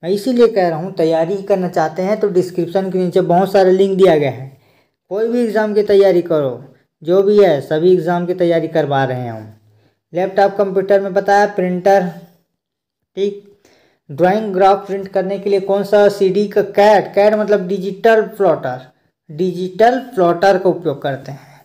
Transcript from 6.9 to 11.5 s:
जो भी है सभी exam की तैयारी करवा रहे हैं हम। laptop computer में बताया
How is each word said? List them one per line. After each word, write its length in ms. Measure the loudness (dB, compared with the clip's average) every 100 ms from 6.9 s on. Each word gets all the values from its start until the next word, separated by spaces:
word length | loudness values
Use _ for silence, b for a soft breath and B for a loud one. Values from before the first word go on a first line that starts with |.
| _
जो 180 | -2 0
भी 140 | 4 4
है 220 | 4 2
सभी 320 | 0 0 2
exam 320 | 2 0 -2 -2
की 80 | -2
तैयारी 320 | 0 0 0
करवा 340 | -2 0 0 -2
रहे 140 | -4
हैं 120 | -8
हम। 220 | -10 -14 -20 _ _ _ _ _
laptop 420 | -6 -4 2 0 2
computer 440 | -2 -2 2 0
में 120 | 2
बताया 320 | -4 0 2 2